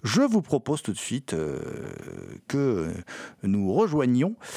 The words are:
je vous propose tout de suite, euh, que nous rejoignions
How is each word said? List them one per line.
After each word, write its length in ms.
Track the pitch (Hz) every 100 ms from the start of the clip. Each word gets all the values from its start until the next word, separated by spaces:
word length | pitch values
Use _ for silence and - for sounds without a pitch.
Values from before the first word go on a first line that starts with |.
je 180 | 117 131
vous 200 | 277 220
propose 400 | 151 143 120 151
tout 120 | -
de 40 | 92
suite, 360 | - 123 -
euh, 260 | 80 76 67 - - - - - 50 50 - _
que 400 | 139 139 101 80 - - - - -
nous 300 | 101 101 98
rejoignions 640 | 131 220 151 127 123 165 226 -